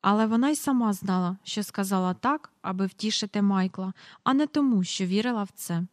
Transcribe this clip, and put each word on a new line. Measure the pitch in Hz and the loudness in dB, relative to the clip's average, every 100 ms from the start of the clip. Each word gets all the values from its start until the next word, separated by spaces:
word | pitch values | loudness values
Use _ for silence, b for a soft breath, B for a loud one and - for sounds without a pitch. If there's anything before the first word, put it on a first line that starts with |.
Але | 190 208 220 | 2 2 2
вона | 226 269 | 2 2
й | 302 | 0
сама | - 254 226 | 2 2 2
знала, | 196 196 185 180 190 | 0 0 0 0 -4
що | - - | -8 -6
сказала | 208 - 196 190 185 | -6 -4 -2 0 0
так, | 180 247 302 - _ | -2 -2 -2 -6 _
аби | - 185 190 | -8 -2 -4
втішити | - 214 - 208 208 | -2 -4 -2 -4 0
Майкла, | 202 196 185 190 190 - B B | 2 2 0 -2 -8 -10 B B
а | - | 0
не | 269 302 | 2 2
тому, | 302 277 214 | 2 2 2
що | 180 - 185 | 0 -2 0
вірила | 196 240 233 | 0 0 -4
в | 202 | -6
це. | - - 170 180 | -10 -4 -4 -4